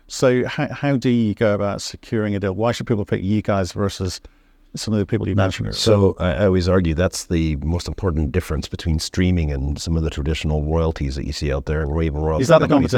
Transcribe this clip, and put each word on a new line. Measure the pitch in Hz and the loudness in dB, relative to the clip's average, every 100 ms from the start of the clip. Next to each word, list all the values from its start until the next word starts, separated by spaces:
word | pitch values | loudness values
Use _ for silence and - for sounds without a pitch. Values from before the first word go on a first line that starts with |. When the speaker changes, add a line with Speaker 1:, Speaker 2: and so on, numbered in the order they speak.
| - | -12
Speaker 1:
So | - 131 127 - | 0 2 2 0
how, | - 143 | -2 -4
how | - 143 139 | -2 -2 0
do | 131 | 2
you | 120 110 | 2 2
go | 98 110 | 2 0
about | 104 101 104 | 2 -2 -4
securing | - - - 117 107 101 | -8 -12 -6 -2 -2 -2
a | |
deal? | 98 | -2
Why | 92 117 | -2 -2
should | 113 117 | -2 -2
people | 107 - | -2 0
pick | 104 | -2
you | 92 107 | 0 0
guys | - 101 90 | 0 0 -2
versus | - 101 - 95 - - _ _ _ _ - | -2 -4 -2 -6 -6 -16 _ _ _ _ -10
some | - | -2
of | 107 | 0
the | 98 | 0
people | 110 101 | 0 0
you | 95 | 0
mentioned | 95 - 104 | 0 0 -6
earlier? | 104 | -2
Speaker 2:
So | - 104 98 - | 2 4 4 2
I, | 90 | -2
I | 82 101 | 2 2
always | 92 87 | 2 4
argue | 92 82 78 | 2 2 2
that's | 92 - - | 0 -2 -2
the | 85 80 73 | 0 0 0
most | 73 85 - | -2 -2 -4
important | 78 98 78 76 | -4 -2 0 0
difference | 90 - 76 - | 0 -2 -4 -6
between | - 87 78 | -6 -2 -2
streaming | - - 92 90 76 | -2 0 2 2 0
and | 69 69 73 | -2 -2 -4
some | - 82 | -2 0
of | |
the | 78 | 0
traditional | - 73 78 - 76 | -2 -4 -2 0 0
royalties | 73 82 80 - 71 69 | 0 0 0 -2 -4 -4
that | - | -6
you | |
see | 76 73 | -4 -2
out | 67 - | -2 -2
there, | 78 | -2
and | 73 78 | 0 0
even | 156 143 | 0 0
royalties | 78 78 127 | 0 0 6
Speaker 1:
Is | |
that | 160 | 6
the | 156 | 6
Speaker 2:
companies | 147 | 2
that | 80 | 4